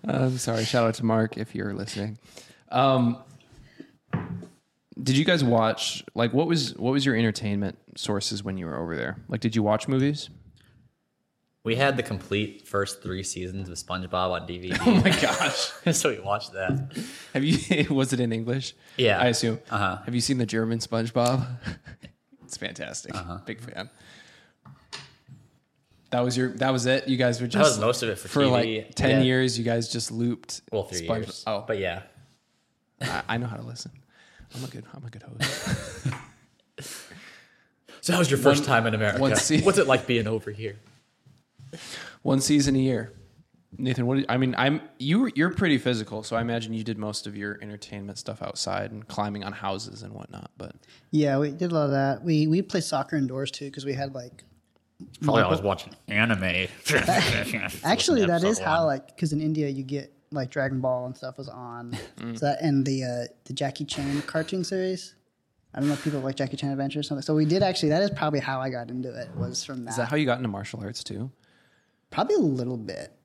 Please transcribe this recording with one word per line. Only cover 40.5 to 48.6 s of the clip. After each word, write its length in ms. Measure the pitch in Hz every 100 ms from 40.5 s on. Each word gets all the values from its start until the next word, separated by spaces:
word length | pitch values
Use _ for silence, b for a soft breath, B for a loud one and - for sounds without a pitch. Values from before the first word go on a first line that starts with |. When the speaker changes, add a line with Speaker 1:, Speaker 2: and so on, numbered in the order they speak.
Speaker 2:
here? 260 | 104 110 107 - _ _ _ _ _ _ _ - B B B B B
Speaker 1:
One 180 | 135 135
season 340 | 135 147 139 135
a 20 |
year. 340 | 131 120 110 - - _ _ _ _ -
Nathan, 300 | 131 131 120
what 100 | 135
did, 80 | 135
I 80 | 127
mean, 160 | 131 120
I'm, 240 | 131 156 - _
you, 320 | 135 190 254
you're 180 | 139 170
pretty 240 | 175 185 135
physical, 460 | 127 117 107 107
so 140 | - 113
I 40 |
imagine 320 | 117 117 110
you 100 | 113
did 140 | 110 107
most 300 | 104 104 107
of 100 | 101
your 220 | 104 101
entertainment 560 | 110 104 - 101 101 104
stuff 240 | - 107
outside 520 | - -